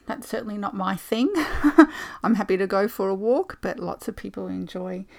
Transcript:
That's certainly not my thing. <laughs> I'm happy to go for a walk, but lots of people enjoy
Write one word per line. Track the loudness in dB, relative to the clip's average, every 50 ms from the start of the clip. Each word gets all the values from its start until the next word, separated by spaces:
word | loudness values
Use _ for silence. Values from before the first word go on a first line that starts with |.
| _
That's | -8 -8 -8 -8
certainly | -6 -6 -6 -4 -6 -6
not | -6 -6 -4 -4
my | -2 -2 -2 -2
thing. | -4 -4 -2 2 2 2 4 2
<laughs> | 2 0 0 0 2 2 6 8 8 8 8 6 -2 -12 -12 -8 -2 0
I'm | 2 2
happy | 2 2 2 2
to | 2 2
go | 2 2 2 2
for | 0 0 0 0 0
a | 0
walk, | 0 2 2 2 2 0 -2 -6 -8
but | -6 -6 -6 -6
lots | -6 -8 -8 -8 -8
of | -10 -10
people | -8 -10 -10 -10 -8 -8
enjoy | -6 -6 -6 -6 -6 -8 -8 -8 -6 -8 -8 -10 -12 -16